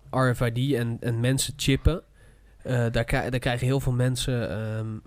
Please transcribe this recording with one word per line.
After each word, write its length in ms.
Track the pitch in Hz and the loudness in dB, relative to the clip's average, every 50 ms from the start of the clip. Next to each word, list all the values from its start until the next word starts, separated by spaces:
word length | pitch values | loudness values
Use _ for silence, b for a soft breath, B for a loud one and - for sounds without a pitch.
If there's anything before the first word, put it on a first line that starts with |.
| - - | -12 -4
R 240 | - 127 131 127 120 | 0 2 2 2 2
F 60 | - | 2
I 100 | 127 117 113 123 131 143 | 0 0 0 0 0 0
D 20 | 139 | 0
en, 220 | 117 120 117 117 - | 0 0 -2 -4 -4
en 200 | - - 117 113 | -2 -2 0 0
mensen 340 | 117 127 135 131 - - - | 2 2 2 0 -2 -4 -4
chippen 460 | - - - 135 127 - - 156 185 - _ b b b b b b b b b b | -2 0 0 2 4 4 2 2 2 -4 _ b b b b b b b b b b
eh, 240 | - - 131 123 120 117 | -4 -2 0 2 2 2
daar 140 | 120 117 117 | 2 0 0
krij-, 260 | - 139 131 - 123 | 2 0 0 0 0
daar 100 | 127 123 | -2 0
krijgen 260 | - 135 123 120 127 | 0 0 0 0 0
heel 140 | 127 135 139 | 2 2 2
veel 120 | 131 139 | 2 0
mensen, 580 | 123 123 127 127 127 123 - 139 127 120 110 - | 2 2 2 2 0 0 -2 -2 -2 -2 -2 -2
ehm, 360 | 85 107 110 110 110 110 110 110 107 - - | -4 -4 -4 -4 -4 -4 -4 -6 -8 -10 -10